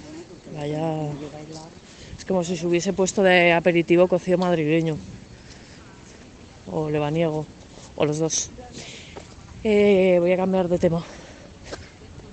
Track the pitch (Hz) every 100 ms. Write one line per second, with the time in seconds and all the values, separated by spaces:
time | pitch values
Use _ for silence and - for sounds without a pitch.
0 | 302 311 349 175 - 151 147 151 160 156
1 | 147 143 147 151 151 156 160 - - -
2 | - - - 190 170 180 170 170 185 180
3 | 185 - 190 180 175 170 170 170 165 170
4 | 180 180 180 175 180 175 151 165 160 151
5 | - - - - - - - - - -
6 | - - - - - - - 180 156 151
7 | 147 156 165 156 151 - - - - -
8 | 147 151 160 - - - - - - -
9 | - - - - - - 220 208 208 196
10 | 190 180 175 180 190 190 175 175 180 165
11 | - - - - - - - - - -
12 | - - -